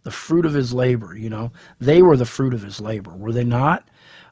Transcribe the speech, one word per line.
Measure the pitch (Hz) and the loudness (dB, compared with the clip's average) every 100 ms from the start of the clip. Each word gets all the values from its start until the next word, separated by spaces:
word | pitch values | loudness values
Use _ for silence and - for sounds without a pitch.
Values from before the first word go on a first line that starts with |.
the | - | -16
fruit | - - 165 165 | -14 -2 0 2
of | |
his | 147 123 | 0 -2
labor, | 123 127 123 95 98 | 0 0 0 -4 -12
you | 110 | -10
know, | 107 120 - - _ | -8 -10 -12 -20 _
they | 127 170 | 4 6
were | 180 135 | 8 6
the | 117 | 2
fruit | - 135 | -2 -4
of | 120 | -4
his | 101 104 | -8 -12
labor, | 107 110 95 92 | -8 -8 -10 -12
were | 107 | -6
they | 117 | -2
not? | 120 120 139 175 - _ - - - | 0 0 2 0 -6 _ -20 -20 -6